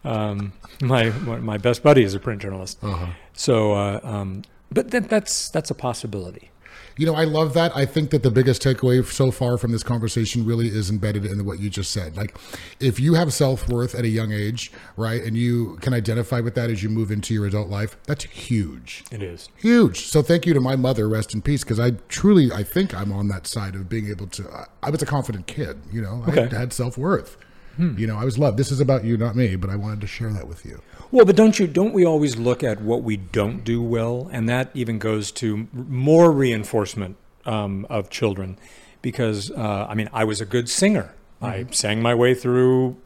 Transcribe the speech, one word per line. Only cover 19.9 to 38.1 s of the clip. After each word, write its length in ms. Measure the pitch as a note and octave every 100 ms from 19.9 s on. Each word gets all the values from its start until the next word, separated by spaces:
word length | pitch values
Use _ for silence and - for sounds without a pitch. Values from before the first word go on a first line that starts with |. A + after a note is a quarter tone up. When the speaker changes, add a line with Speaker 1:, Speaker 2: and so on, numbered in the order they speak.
| F2+ -
Speaker 2:
So 140 | D#3
thank 220 | C#3+ E3+ E3+
you 60 |
to 60 | C#3+
my 160 | B2+ C3+
mother, 320 | B2+ A#2 G#2+
rest 240 | A2 G#2+
in 60 | A2
peace, 240 | - C#3+
'cause 160 | - A2
I 120 | A#2+ A#2 -
truly, 440 | - G3+ G3 C3
I 100 | G#2
think 320 | G2+ F3 F#3+
I'm 160 | F2 G#2
on 180 | G2 G#2
that 180 | F#2+ -
side 280 | A#2 G2
of 140 | F#2+ F#2
being 200 | A2+ G#2
able 180 | G2 G2
to, 200 | - G2
I, 140 | - - -
I 80 | -
was 100 | D#3
a 40 | -
confident 400 | A#2+ G#2 G2+ -
kid, 320 | - F#2+ C#2+ -
you 120 | A2+
know. 200 | G2+ A#2 A#2+
I 40 |
Speaker 1:
Okay. 260 | - A#2+ A2+
Speaker 2:
had 160 | B2
self-worth. 640 | - A#2+ - D#3 F#3 - - - - - -
Speaker 1:
Hmm. 220 | F3 G2+
Speaker 2:
You 80 | A2
know, 100 | G#2
I 80 |
was 140 | B2+ A2+
loved. 180 | C#3+ G#2+
This 140 | C3+
is 80 | C3+
about 240 | C3+ C3
you, 140 | A2 A2+
not 180 | A#2
me, 220 | A2 A#2+ F#2+
but 120 | F#2+
I 60 |
wanted 260 | G2+ G#2 G#2
to 40 | G2+
share 260 | - A2+
that 140 | G#2 -
with 180 | D#2+
you. 160 | - - - - -
Speaker 1:
Well, 140 | B3+ G3+
but 80 |
don't 240 | F#3+ A3 G#3
you, 80 | F3+
don't 260 | D3 G#3
we 120 | G3+ E3+
always 300 | D#3 D3 A#2
look 260 | A#2 B2
at 180 | C3 G#2
what 220 | G#2+ A#2+
we 140 | A#2+ G#2
don't 480 | F#2 A#2+ G2+ B2+
do 180 | A2+ A#2
well? 460 | A#2 A#2 A#2 B2 E3
And 180 | B2 A2+
that 220 | B2 B2+
even 260 | - A#2+ A2
goes 320 | A2 G#2+ G2+
to 220 | - A2+ G#2+
m-, 120 | A2+ B2+ B2+
more 400 | B2+ C3+ E3 E3+
reinforcement, 840 | C#3+ C3 A2 G#2 A2+ G2 G#2+ F#2 F#2+ - _ -
um, 380 | A2 G2+ G2 G2
of 200 | A2 G2